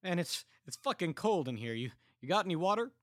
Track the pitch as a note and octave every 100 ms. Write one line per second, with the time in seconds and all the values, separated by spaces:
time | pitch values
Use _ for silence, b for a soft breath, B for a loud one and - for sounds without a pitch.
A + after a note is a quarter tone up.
0 | F#3 F3 E3+ - - b - - C#4 A#3
1 | E3+ D3+ G#3+ G3+ C3 A#2 A#2 A2+ B2 -
2 | b b B2+ G3 F#3+ D#3+ F#3 G#3 A#3 _